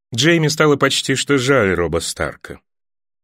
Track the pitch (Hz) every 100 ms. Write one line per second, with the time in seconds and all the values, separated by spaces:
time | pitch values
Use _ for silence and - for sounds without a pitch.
0 | _ 117 151 170 151 156 156 139 139 -
1 | - 131 - 143 123 139 98 87 85 82
2 | - - 78 - - 71 _ _ _ _
3 | _ _